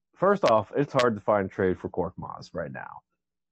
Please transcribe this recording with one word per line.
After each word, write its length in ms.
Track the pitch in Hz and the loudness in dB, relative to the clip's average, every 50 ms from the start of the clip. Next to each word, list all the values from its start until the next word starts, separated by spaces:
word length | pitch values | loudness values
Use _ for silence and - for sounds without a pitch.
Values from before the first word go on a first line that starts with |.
| _ _ _ | _ _ _
first 280 | - 175 196 202 196 - | 0 2 2 2 4 4
off, 260 | 131 113 107 101 - - | 4 4 4 2 0 -2
it's 180 | 127 143 - - | -2 -2 0 2
hard 220 | 135 123 123 107 | 2 2 2 0
to 60 | 104 | 0
find 280 | - - 107 101 95 92 | 0 2 2 2 2 -2
trade 300 | - - 98 92 90 - | -2 0 2 2 2 0
for 100 | - 95 | -4 -8
Korkmaz 600 | - 92 87 85 - - 78 - - - - - - | -6 -4 -6 -6 -6 -10 -14 -12 -12 -14 -14 -12 -10
right 180 | 87 82 71 | -8 -8 -8
now, 300 | 64 60 50 50 - - _ _ _ _ _ _ _ _ _ _ | -10 -12 -14 -14 -16 -20 _ _ _ _ _ _ _ _ _ _